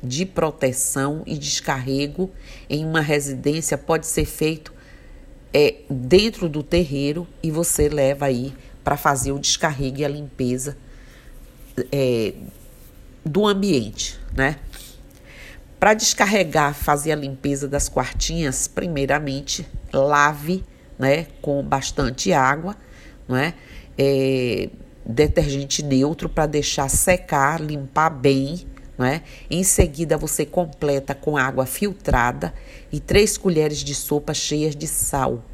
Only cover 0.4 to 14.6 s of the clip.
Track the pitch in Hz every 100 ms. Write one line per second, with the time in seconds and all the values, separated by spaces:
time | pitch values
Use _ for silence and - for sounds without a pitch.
0.4 | 160 - 135 123 - 139 139 156 - 151
1.4 | 143 - - 135 127 135 143 147 190 -
2.4 | - - - 143 160 160 151 147 139 131
3.4 | 143 156 156 143 - 160 156 - 151 -
4.4 | 156 160 - - - - - - - -
5.4 | - 139 147 - - 135 127 180 220 -
6.4 | 175 147 147 170 165 139 143 151 170 -
7.4 | 160 156 170 - 147 147 135 139 139 123
8.4 | 131 135 - - - 143 156 139 135 139
9.4 | 139 - 160 139 135 135 147 147 147 -
10.4 | 127 127 139 139 - - - - - -
11.4 | - - - - 123 139 131 120 107 -
12.4 | - - - - - - - - 160 151
13.4 | 208 196 202 147 107 - - - - 123
14.4 | 135 156